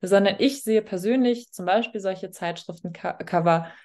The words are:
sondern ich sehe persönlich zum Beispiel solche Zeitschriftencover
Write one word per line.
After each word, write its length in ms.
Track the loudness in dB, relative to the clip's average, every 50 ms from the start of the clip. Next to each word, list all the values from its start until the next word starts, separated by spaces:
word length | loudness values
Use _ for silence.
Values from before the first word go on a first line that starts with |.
sondern 340 | -2 4 4 6 6 4 2 2
ich 240 | 2 0 0 0 -2
sehe 180 | 2 2 2
persönlich 720 | 2 0 -6 -4 0 0 2 2 4 2 2 -2 -4 _
zum 140 | -14 -8 -2
Beispiel 360 | 0 0 0 0 -2 -8 -6
solche 300 | -6 -4 -6 -6 -10 -12
Zeitschriftencover 1400 | -10 -8 -6 -6 -6 -8 -12 -14 -16 -12 -12 -14 -12 -8 -8 -8 -8 -8 -8 -2 -2 2 4 4 2 2 0 -6 -16 -20